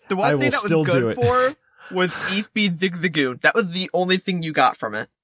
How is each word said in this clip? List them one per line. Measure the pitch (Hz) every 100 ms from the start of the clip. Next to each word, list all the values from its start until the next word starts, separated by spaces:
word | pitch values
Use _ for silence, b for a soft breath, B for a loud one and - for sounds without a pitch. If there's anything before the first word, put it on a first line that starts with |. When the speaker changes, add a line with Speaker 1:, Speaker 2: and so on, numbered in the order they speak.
| -
Speaker 1:
the | 190
one | 143
Speaker 2:
I |
Speaker 1:
thing | 147
Speaker 2:
will | 127
Speaker 1:
that | -
was |
Speaker 2:
still | - 160
do | 151
Speaker 1:
good | 135 113 247
Speaker 2:
it. |
Speaker 1:
for | 240 254 262 302 _ _ -
was | 185 180 - -
E-Speed | 196 208 220 208 165
Zigzagoon. | 185 175 175 151 131 123
That | 156
was | 233 185
the | 180 185
only | 175 185 185
thing | 196 180
you | 160
got | 151 127 -
from | 113
it. | 107 127 _